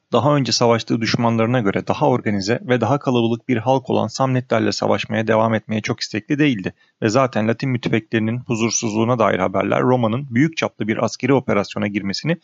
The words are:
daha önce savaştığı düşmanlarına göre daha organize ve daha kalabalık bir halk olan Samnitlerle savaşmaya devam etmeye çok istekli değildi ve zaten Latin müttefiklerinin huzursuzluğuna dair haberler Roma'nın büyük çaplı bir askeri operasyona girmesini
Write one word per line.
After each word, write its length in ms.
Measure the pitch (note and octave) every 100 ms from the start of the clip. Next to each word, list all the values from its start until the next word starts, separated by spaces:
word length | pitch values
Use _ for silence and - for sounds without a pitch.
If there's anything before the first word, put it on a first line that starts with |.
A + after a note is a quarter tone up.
| _
daha 240 | A#2+ C3+ D3
önce 160 | A#2
savaştığı 500 | - A#2+ A#2 - B2
düşmanlarına 580 | A2 A#2+ A#2 A2+ A2+ B2+
göre 280 | G2 - -
daha 220 | G2 D3
organize 500 | B2 A2+ G#2 F#2+ A#2+
ve 200 | G3+ B2
daha 180 | A2+ C#3
kalabalık 500 | - A#2+ A2+ A#2 -
bir 80 | A#2
halk 320 | A#2 C3 B2+
olan 180 | G#2+ A2
Samnitlerle 640 | - C3+ B2+ B2+ A2+ G#2
savaşmaya 560 | G2+ G#2+ G#2 - G#2+ A2
devam 260 | A2 A2+
etmeye 280 | A2 - G#2+
çok 180 | - A2+
istekli 400 | - C#3+ - C#3+
değildi 340 | D3+ A2 F#2 - _ -
ve 80 | A2+
zaten 380 | B2 B2+ A2 A2
Latin 220 | G#2+ C3+
müttefiklerinin 680 | B2 - A#2 - A2+ A2 B2
huzursuzluğuna 840 | - A2+ A2+ - A2+ G#2+ A#2 B2
dair 200 | G2+ G2+
haberler 420 | F#2+ G2 G2+ C#3
Roma'nın 460 | C3 B2+ A2 A#2+ C#3+
büyük 280 | A#2 E3 -
çaplı 300 | G#2 - G#2+
bir 160 | A2
askeri 300 | A2 - C3
operasyona 540 | C3+ B2+ G#2 F#2+ A2+ G#2
girmesini 500 | G2+ F#2+ F#2+ C#3+ E3+